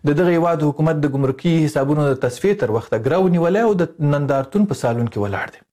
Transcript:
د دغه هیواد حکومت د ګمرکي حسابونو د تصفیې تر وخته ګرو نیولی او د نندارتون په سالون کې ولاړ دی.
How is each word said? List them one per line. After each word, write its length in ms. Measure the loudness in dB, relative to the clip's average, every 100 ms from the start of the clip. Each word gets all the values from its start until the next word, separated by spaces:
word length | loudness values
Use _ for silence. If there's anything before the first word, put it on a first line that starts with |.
| 0
د 80 | 2
دغه 140 | 2 2
هیواد 280 | 2 0 0
حکومت 300 | 0 0 0 -2
د 80 |
ګمرکي 400 | 0 -2 0 0 2
حسابونو 460 | 2 0 0 0 0
د 100 | 0 -2
تصفیې 380 | -2 -2 0
تر 100 | 0 -2
وخته 220 | -2 -4 0
ګرو 260 | 2 2 2
نیولی 260 | 2 2 2
او 40 | 0
د 120 | -2 -2 0 0
نندارتون 520 | 0 -2 0 0 0
په 80 | 0
سالون 260 | -2 -2 -2
کې 60 | -2 -4
ولاړ 220 | -4 -8 -14
دی. 80 | _